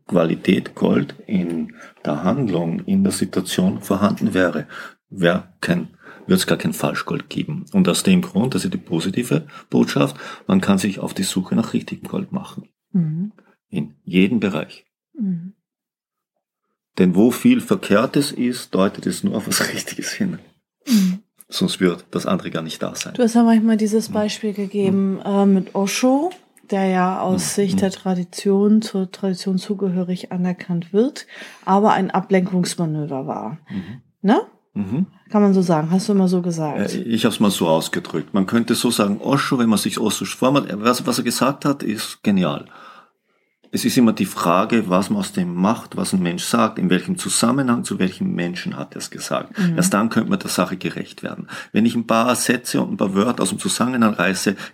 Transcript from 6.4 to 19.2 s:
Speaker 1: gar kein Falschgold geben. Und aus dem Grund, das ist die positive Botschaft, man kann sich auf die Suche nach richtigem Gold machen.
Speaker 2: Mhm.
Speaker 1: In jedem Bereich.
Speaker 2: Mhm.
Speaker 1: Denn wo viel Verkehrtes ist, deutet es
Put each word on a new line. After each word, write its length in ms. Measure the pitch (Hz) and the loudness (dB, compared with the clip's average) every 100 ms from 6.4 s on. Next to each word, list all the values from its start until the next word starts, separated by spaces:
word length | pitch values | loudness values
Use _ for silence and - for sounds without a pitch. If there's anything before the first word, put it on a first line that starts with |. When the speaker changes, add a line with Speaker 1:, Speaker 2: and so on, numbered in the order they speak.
| - | 2
Speaker 1:
gar 120 | - | 0
kein 140 | 78 | 0
Falschgold 560 | - 73 76 - - - | -2 -2 -4 -6 -8 -6
geben. 380 | - - 76 - | -8 -6 -8 -2
Und 160 | 101 90 | 2 2
aus 140 | 85 | 2
dem 200 | 98 90 | 4 4
Grund, 320 | 87 98 127 | 2 -2 0
das 100 | 95 | -2
ist 80 | 92 | -4
die 40 | 90 | -6
positive 680 | - 82 95 120 120 147 - - - | -4 -4 -2 -4 0 -2 -2 -16 -2
Botschaft, 460 | 123 117 139 143 - - - - | 2 2 2 0 -2 -16 -12 0
man 140 | 95 | 2
kann 180 | 98 98 | 4 2
sich 200 | 107 95 | 0 -4
auf 140 | - | -6
die 80 | - | -4
Suche 320 | - 95 90 | -2 -2 0
nach 180 | 190 226 | -2 0
richtigem 340 | - - - - | -4 -6 -10 -6
Gold 240 | - - | -6 -6
machen. 360 | - - - - _ _ | -8 -8 -16 -18 _ _
Speaker 2:
Mhm. 400 | 190 156 160 208 - _ _ _ | -2 0 -2 -6 -10 _ _ _
Speaker 1:
In 260 | - - - | -6 -6 -10
jedem 380 | - 90 98 117 | -2 2 2 2
Bereich. 460 | 98 78 - - _ _ _ | 0 -2 -8 -14 _ _ _
Speaker 2:
Mhm. 400 | 311 196 170 185 - _ _ _ _ _ _ _ _ _ _ _ _ _ - | -6 -4 -4 -8 -16 _ _ _ _ _ _ _ _ _ _ _ _ _ 2
Speaker 1:
Denn 160 | 92 | 4
wo 160 | 90 120 | 6 4
viel 300 | 120 120 123 | 4 4 4
Verkehrtes 720 | - 98 - 101 127 147 143 | 2 -2 2 2 4 0 -2
ist, 420 | - 123 123 - | -2 -4 -4 -4
deutet 320 | 92 98 - 95 | 0 0 0 -6
es 160 | 92 | -4